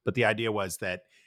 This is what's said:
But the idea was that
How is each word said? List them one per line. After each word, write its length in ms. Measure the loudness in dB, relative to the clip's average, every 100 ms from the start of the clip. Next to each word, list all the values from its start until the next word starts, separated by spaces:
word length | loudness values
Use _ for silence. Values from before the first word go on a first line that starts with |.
But 80 | -4
the 140 | 2 2
idea 260 | 2 0
was 240 | 0 -2 -4
that 280 | -6 -6 -10 _